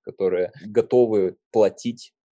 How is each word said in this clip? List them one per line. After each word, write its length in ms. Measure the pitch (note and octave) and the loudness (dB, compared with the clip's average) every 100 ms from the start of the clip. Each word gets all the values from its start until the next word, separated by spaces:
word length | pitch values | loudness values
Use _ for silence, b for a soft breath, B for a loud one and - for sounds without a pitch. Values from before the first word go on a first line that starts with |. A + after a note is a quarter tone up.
которые 520 | - - F#2 F2+ F2+ - G#2 | -18 -6 -4 -2 -4 -8 -6
готовы 720 | A2 A2+ B2 A#2 G#2+ F#2 - _ | -2 2 2 2 2 -2 -4 _
платить 640 | A2+ G2+ - A#2 A#2 - _ _ | 0 0 0 -10 -10 -14 _ _